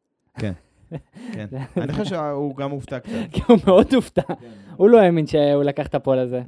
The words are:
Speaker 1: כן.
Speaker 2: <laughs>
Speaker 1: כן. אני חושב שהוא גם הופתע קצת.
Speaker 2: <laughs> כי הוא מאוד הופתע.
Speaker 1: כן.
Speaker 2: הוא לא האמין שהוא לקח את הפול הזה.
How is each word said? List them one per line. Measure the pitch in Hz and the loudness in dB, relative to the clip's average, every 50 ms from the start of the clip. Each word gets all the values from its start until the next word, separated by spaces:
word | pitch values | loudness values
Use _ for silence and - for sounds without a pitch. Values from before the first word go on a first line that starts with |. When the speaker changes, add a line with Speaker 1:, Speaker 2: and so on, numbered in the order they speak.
| _ _ _ _ _ _ _ - | _ _ _ _ _ _ _ -10
Speaker 1:
כן. | 110 101 87 - _ _ _ _ _ - | -8 -8 -8 -10 _ _ _ _ _ -18
Speaker 2:
<laughs> | 160 143 - _ - 214 247 240 226 | -18 -18 -18 _ -20 -20 -16 -14 -12
Speaker 1:
כן. | - 104 98 131 131 135 - - | -12 -12 -12 -12 -12 -12 -10 -8
אני | 175 160 139 151 | -8 -6 -6 -6
חושב | 202 214 | -6 -6
שהוא | - 190 165 151 147 143 139 147 143 135 | -6 -6 -6 -6 -6 -6 -6 -6 -6 -6
גם | 135 139 143 | -8 -8 -8
הופתע | 147 139 131 - 135 123 | -8 -10 -12 -12 -12 -12
קצת. | - - 226 226 214 | -12 -10 -10 -10 -10
Speaker 2:
<laughs> | 170 - | -8 -8
כי | - - | -2 2
הוא | - 240 180 - | 4 4 4 6
מאוד | 196 185 190 202 - 269 | 6 6 6 6 4 2
הופתע. | 247 - - - 170 | -2 -2 -2 -4 -6
Speaker 1:
כן. | - - 180 - - - 214 202 - - 170 | -4 -6 -8 -14 -14 -20 -20 -20 -20 -12 -2
Speaker 2:
הוא | - 185 214 | 2 4 6
לא | 240 226 | 8 8
האמין | 196 175 170 165 151 | 6 6 4 0 -2
שהוא | - - 151 147 143 143 143 143 | -2 0 0 0 2 0 0 0
לקח | 143 139 - 143 | -2 -4 -4 -6
את | - - | -6 -6
הפול | 135 - 139 131 127 | -4 -2 0 0 0
הזה. | 127 123 127 123 123 | -2 -4 -6 -8 -8